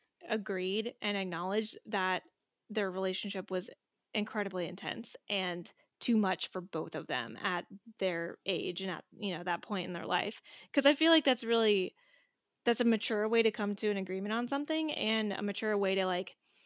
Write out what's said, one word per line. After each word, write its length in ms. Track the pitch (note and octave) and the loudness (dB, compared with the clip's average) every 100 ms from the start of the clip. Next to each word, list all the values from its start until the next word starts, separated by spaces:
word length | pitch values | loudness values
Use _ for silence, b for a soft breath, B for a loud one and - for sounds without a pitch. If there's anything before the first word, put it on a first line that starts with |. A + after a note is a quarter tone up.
| _ _ - | _ _ -4
agreed 680 | A3 G3 F#3 F#3 G#3 A3 - | -4 -2 -4 -2 -2 -4 -6
and 140 | G#3 G3+ | -4 -4
acknowledged 600 | F#3+ E3+ F3+ G#3+ A3 - A3 | -4 -4 -2 -2 -4 -8 -6
that 380 | G#3 F#3 F3+ - _ _ _ - | -2 0 -2 -4 _ _ _ -8
their 200 | G#3+ G3 | -4 -2
relationship 600 | F#3 F#3+ F#3 G3+ G3 F3+ | -2 -2 -2 -4 -6 -4
was 200 | F#3 G#3+ - _ _ _ | -4 -4 -14 _ _ _
incredibly 520 | - G#3+ G#3+ G3+ F#3 E3+ | -4 -2 -2 -2 -2 -6
intense 480 | F3+ D#3+ - A#3+ - - | -6 -6 -6 -10 -14 -6
and 420 | G3 F3+ F3 E3+ _ _ - | -4 -2 -4 -8 _ _ -8
too 160 | - A3+ | 2 2
much 320 | G3 F#3 - | 4 0 -4
for 120 | F#3 | -8
both 340 | F3+ D#3+ D#3+ | -6 -6 -4
of 120 | D#3 D3+ | -6 -4
them 300 | C3 A2+ G#2+ | -4 -4 -4
at 240 | G3 F3+ - G3+ A3+ - | -2 -2 -6 -16 -16 -4
their 400 | F#3+ E3+ E3+ - - | -2 -2 -4 -6 -4
age 360 | F#3 - F3 | -2 -2 -4
and 80 | F#3+ | -6
at, 140 | D#3+ - - | -8 -10 -8
you 180 | G3+ E3+ | -6 -4
know, 80 | |
that 180 | F3+ E3+ | -2 -4
point 240 | - G3 F#3 | -2 -4 -4
in 60 | |
their 140 | F3 - | -6 -2
life. 360 | F3+ - - B B B | -2 -2 -8 B B B
'Cause 140 | C#4+ C#4 | 4 6
I 80 | |
feel 180 | D4 E4 | 6 6
like 120 | E4 | 6
that's 200 | C#4 A#3+ | 6 2
really, 500 | A3+ A#3 A3 G3+ F#3 _ _ _ _ _ _ _ | 2 4 6 4 2 _ _ _ _ _ _ _
that's 160 | - A3+ | 0 4
a 40 | |
mature 440 | A#3 A3 - G#3 A3 | 4 4 2 0 2
way 140 | A3+ | 4
to 80 | A3 | 4
come 240 | G#3+ G#3 G3+ | 2 -2 0
to 140 | G#3+ | 0
an 60 | G3 | 0
agreement 340 | F#3 F#3+ G3+ | -2 -2 0
on 140 | A3 B3 | 0 0
something 440 | C#4 D4 D#4+ D#4 | -2 0 0 0
and 400 | - G#3+ A3 G#3+ | 0 0 2 0
a 100 | - | 0
mature 340 | G3+ G3+ G#3+ G#3 | -2 -2 0 2
way 160 | F#3+ F#3+ | 2 2
to, 100 | F#3 | 2
like, 300 | F3+ F#3 - _ _ | 0 -2 -10 _ _